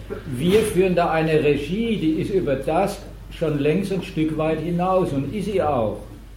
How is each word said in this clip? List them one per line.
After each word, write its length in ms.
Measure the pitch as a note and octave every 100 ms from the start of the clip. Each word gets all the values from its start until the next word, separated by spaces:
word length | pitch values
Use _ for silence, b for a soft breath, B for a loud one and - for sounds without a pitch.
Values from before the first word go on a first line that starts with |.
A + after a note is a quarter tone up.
| - - - B2
wir 260 | F3 G#3+
führen 340 | - E3+ F#3+ E3+
da 160 | E3+
eine 320 | D#3+ D#3+ D#3
Regie, 520 | C#3+ C#3 - G3+ A#3 G3
die 160 | D#3
ist 180 | D#3 B2+
über 240 | F#3+ C#3+ C3
das 420 | E3 E3 G3 - - - -
schon 300 | - D#3 D3
längst 320 | C#3+ F3+ -
ein 100 | G3
Stück 380 | - D#3+ D#3 D#3
weit 220 | D#3 D#3+
hinaus 500 | E3+ E3+ F#3 F#3 D#3+
und 200 | C3+ C#3 G#3+
ist 100 | F3+
sie 160 | F#3
auch. 360 | D3+ C3 G#2+ F#2 - - -